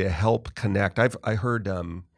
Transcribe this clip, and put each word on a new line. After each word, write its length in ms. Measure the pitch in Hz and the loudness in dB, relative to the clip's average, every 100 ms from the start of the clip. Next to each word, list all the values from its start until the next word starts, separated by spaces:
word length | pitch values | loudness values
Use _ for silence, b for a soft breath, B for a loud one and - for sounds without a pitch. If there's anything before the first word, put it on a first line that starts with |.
to 60 | 92 | 2
help 440 | 80 110 117 - - | 2 2 2 -2 -4
connect, 440 | 104 98 98 - | 0 2 2 2
I've, 160 | 123 - | 2 2
I 120 | - 110 | -2 -2
heard, 300 | 123 117 98 | 0 -2 -2
um, 380 | 92 85 87 90 | -4 -4 -8 -14